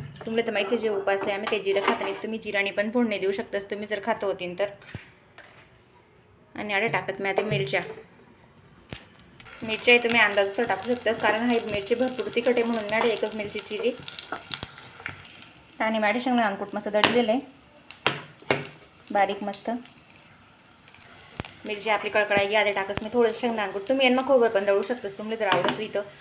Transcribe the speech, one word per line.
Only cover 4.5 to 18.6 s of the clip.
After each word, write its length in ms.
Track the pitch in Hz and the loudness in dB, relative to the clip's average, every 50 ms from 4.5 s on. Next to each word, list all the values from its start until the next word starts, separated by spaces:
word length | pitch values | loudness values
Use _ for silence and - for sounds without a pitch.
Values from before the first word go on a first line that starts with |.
| 180 175 | -4 -2
तर. 80 | 196 202 - - - - - - - - - - _ _ _ - - - - - - - - - _ _ _ - _ _ _ - _ _ - _ _ _ - | -4 -4 -4 -8 -16 -14 -14 -14 -14 -18 -20 -20 _ _ _ -20 -20 -20 -20 -20 -20 -20 -20 -20 _ _ _ -20 _ _ _ -20 _ _ -20 _ _ _ -12
आणि 200 | - 208 208 208 | -10 -4 -2 0
आता 120 | 196 214 | 2 2
टाकत 340 | 226 226 185 185 - 190 - | 2 2 0 -2 -2 -4 -4
मी 80 | 196 196 | -2 0
आता 140 | 190 202 202 | 2 2 2
मिरच्या. 380 | 214 214 202 196 - - 180 170 - - - - - - - - - - - - - - - - - - - - - - - - - - - - - - - - - - - - | 2 0 0 0 0 0 0 -2 -2 -8 -14 -18 -20 -20 -20 -20 -20 -20 -20 -20 -20 -20 -20 -20 -20 -20 -20 -18 -16 -16 -16 -16 -18 -20 -20 -20 -20 -20 -20 -20 -18 -14 -10 -6
मिरच्याही 400 | 220 220 214 - 247 240 240 240 | -4 -4 2 6 6 6 6 6
तुम्ही 180 | 233 233 233 | 4 4 6
अंदाजाचं 420 | 214 202 202 202 196 196 - - 240 | 4 6 6 4 2 2 2 0 0
टाकू 320 | 220 190 190 - 233 247 | 0 0 0 0 0 -2
शकता, 180 | 240 - 214 226 | 0 2 0 0
कारण 380 | 233 - 214 214 220 233 247 | 2 2 2 2 2 2 2
ही 80 | 240 233 226 214 208 | 2 2 2 0 -2
मिरची 220 | 208 202 - 240 | -4 -2 0 0
भरपूर 320 | 226 254 254 - - 208 - - | 2 2 0 0 -2 -4 -2 -2
तिखट 180 | 240 240 254 240 | 2 2 4 4
आहे 100 | 240 233 | 4 2
म्हणून 220 | 233 240 226 208 208 | 2 0 -2 -2 0
मॅडम 160 | 214 226 226 | 0 2 2
एकच 300 | 240 220 202 - 214 214 | 2 2 0 -2 -2 -4
मिरची 220 | 220 208 208 - 214 | -4 -6 -6 -6 -8
चिरी. 320 | - - 214 202 190 240 247 - - - - - - - - - - - - - - - - - - - - - - - - - - - - - - - - - - - - - | -8 -6 -4 -2 -2 -2 -2 -2 -6 -10 -10 -10 -8 -8 -8 -8 -8 -8 -8 -6 -6 -8 -8 -10 -12 -12 -12 -12 -10 -10 -10 -12 -14 -16 -18 -20 -20 -20 -20 -20 -20 -14 -8 -4
आणि 180 | 233 220 220 220 | -2 0 0 2
मॅडम 200 | 214 208 208 247 | 2 2 2 2
शेंगदाणा 380 | 247 254 247 240 226 208 196 | 0 2 2 4 2 2 0
कूट 120 | 196 208 196 - | -2 -6 -6 -6
मस्त 140 | 202 214 214 | -6 -4 0
दळलेलं 440 | 202 214 208 208 226 240 240 214 220 | 2 2 4 4 4 4 4 2 2
आहे, 80 | 262 294 - - - - - - - - - - - - - - - - - - - - - - - | 0 -2 -6 -12 -20 -20 -20 -20 -20 -18 -18 -18 -6 -4 -4 -4 -4 -6 -14 -18 -10 -4 -4 -4 -4